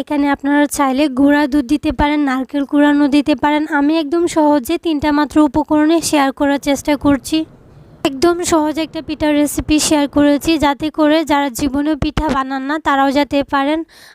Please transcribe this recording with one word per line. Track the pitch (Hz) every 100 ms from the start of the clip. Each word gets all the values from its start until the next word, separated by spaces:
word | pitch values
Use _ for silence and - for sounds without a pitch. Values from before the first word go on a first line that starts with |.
এখানে | 269 294 285
আপনারা | 277 277 294 294
চাইলে | - 269 262 302
গুঁড়া | 254 285 294 294
দুধ | 294 240
দিতে | 294 302
পারেন, | 285 294 302
নারকেল | 285 262 262 285 277
কুড়ানো | 294 294 285 294
দিতে | 294 269 277
পারেন। | 294 302 311
আমি | 294 285 330
একদম | 285 339 349
সহজে | 320 302 294 233 339
তিনটা | 339 294 302
মাত্র | 294 294 311
উপকরণে | 302 311 277 302 302 330
শেয়ার | - 302 269
করার | - 285 277 285
চেষ্টা | 269 - 294
করছি। | 285 277 - 320 320 - - - - -
একদম | 330 269 339 349
সহজ | 349 330 302 302
একটা | 320 330
পিঠার | 294 302 302 294
রেসিপি | 294 - 269 302
শেয়ার | - 302 285
করেছি, | 294 285 285 - 320
যাতে | 285 277 311
করে | - 302 320 302
যারা | 285 285
জীবনেও | 226 294 277 294 294
পিঠা | 302 - 311
বানান | 269 262 269
না, | 269 311
তারাও | 311 277 277
যাতে | 277 285 285
পারেন। | 262 277 277 320 320 - -